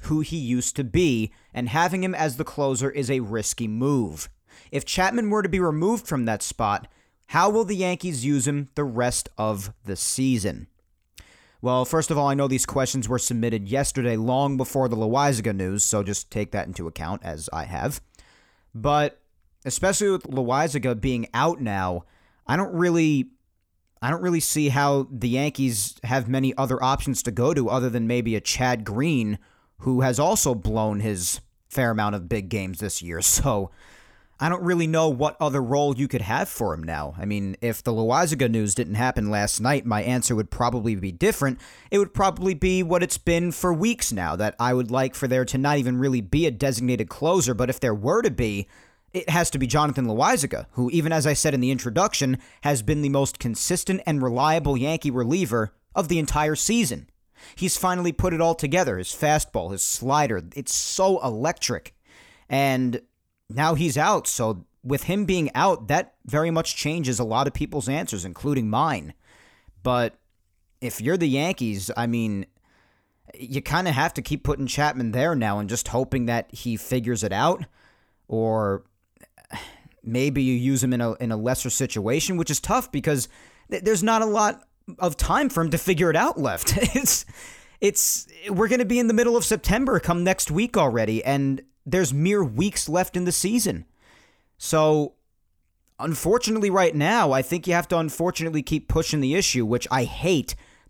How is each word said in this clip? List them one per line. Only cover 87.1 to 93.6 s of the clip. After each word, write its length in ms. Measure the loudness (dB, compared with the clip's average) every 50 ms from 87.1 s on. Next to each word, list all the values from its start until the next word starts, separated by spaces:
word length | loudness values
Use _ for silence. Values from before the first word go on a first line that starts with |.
| 0 0 -2 -8 -16 -20 -20 -20 -20 -20 -20 -20 _ 0
it's, 460 | 0 0 2 2 0 0 0 -2 -6 -10 -18 -14 -8 -4
we're 200 | 0 0 2 2
gonna 160 | 4 2 2
be 140 | 2 2 2
in 100 | 4 4
the 60 | 4
middle 220 | 4 4 4 4
of 80 | 2 2
September 560 | 2 0 0 2 2 2 2 2 2 2 2
come 240 | 2 2 0 2 2
next 260 | 2 2 0 -2 -2
week 260 | 0 0 0 2 2
already, 460 | 2 2 2 2 2 2 2 0 0 0
and 380 | 0 0 2 2 0 0 -2 -6 _ _ _ -6
there's 280 | -2 0 2 2 2 2
mere 280 | 2 2 2 4 2 2
weeks 460 | 0 0 0 -2 0 0 -4 -4 -2
left 280 | 0 0 0 0 -2
in 80 | -2 -2
the 80 | 0 0
season. 520 | 0 0 2 0 2